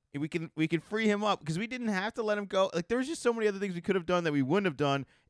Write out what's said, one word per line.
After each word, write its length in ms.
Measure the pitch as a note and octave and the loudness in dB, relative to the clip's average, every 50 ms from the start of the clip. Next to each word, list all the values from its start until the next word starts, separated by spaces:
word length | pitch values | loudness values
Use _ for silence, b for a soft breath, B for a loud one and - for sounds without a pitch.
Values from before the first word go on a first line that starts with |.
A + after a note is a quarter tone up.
| _ _ - | _ _ -6
And 60 | C#3+ | -6
we 80 | D3+ C#3+ | -6 -4
can, 220 | - E3 C#3+ B2 - | -4 -6 -6 -6 -2
we 140 | D3+ D#3+ D#3 | -2 0 0
can 120 | E3+ D#3 | 0 -2
free 260 | - - G#3 A3 A3 G#3+ | -2 -4 -4 2 2 2
him 160 | G#3 G3+ G#3+ | 2 2 2
up 180 | G#3 F#3 - - | 0 0 0 -2
'cause 140 | D#3 D#3 F#3 | -6 -4 -4
we 80 | A3+ | -4
didn't 220 | A3+ B3+ B3 A#3+ G#3+ | -6 -6 -6 -4 -2
have 240 | G3+ F#3 G3 A3+ - | -2 -2 -2 -4 -4
to 80 | B3 | -2
let 160 | A3 G#3 G#3 G#3 | -2 0 0 -2
him 60 | G3+ | -2
go." 240 | F#3 G3 F#3+ F#3+ - - | -2 2 2 2 2 0
Like, 120 | F3 E3+ - | -4 -2 0
there 100 | A#3 B3+ | -2 -2
was 100 | B3+ D4 | 0 -2
just 140 | E4 - | -6 0
so 100 | - A#3 | 0 0
many 160 | A#3 A3+ G#3+ G#3 | 0 2 0 0
other 100 | G3 F#3+ | 0 0
things 160 | G3+ G3 F3 | -4 -4 -4
we 60 | F3 | -4
could 160 | - G#3+ F#3 | 0 0 0
have 100 | F#3+ D#3+ | 0 2
done 180 | E3+ F3+ F3 E3+ | 2 2 2 2
that 80 | D#3 | 2
we 100 | D3 C#3+ | 2 2
wouldn't 240 | C3 C3 F3 G#3 G3 | 2 4 2 2 2
have 100 | F3 C3+ | 2 0
done 280 | B2 D3 C#3 C#3 C#3 B2+ b b b b | 2 2 2 2 0 -2 b b b b